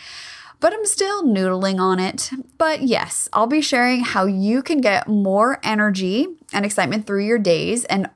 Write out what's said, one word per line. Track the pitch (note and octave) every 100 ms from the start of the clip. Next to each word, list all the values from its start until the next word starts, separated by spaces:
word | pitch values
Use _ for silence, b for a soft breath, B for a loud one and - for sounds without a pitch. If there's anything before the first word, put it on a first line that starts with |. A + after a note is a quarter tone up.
| B B B B B B
But | E4
I'm | G#4+ G#4
still | - G4 G4+
noodling | D4 G3 F#3 F#3 F#3+ F#3+
on | F#3 F#3
it. | F#3+ - - C4 - -
But | D#4+ D#4
yes, | C4 - - - -
I'll | - A3+
be | D4+
sharing | C#4+ A#3+ B3 B3
how | A#3+ G#3 F#3+
you | F#3+ G3+ B3+
can | C#4 D4+
get | A3+ F#3+ -
more | G#3 G3 G3 A#3+ -
energy | A3 G#3+ G#3+ F#3+ F#3 G#3+ F4+ E4 -
and | G3+
excitement | G3+ G#3 F#3 G#3+
through | G#3 G3+
your | G#3 A#3
days. | F#3+ D#3+ E3 A#3+ -
And | G3 F#3+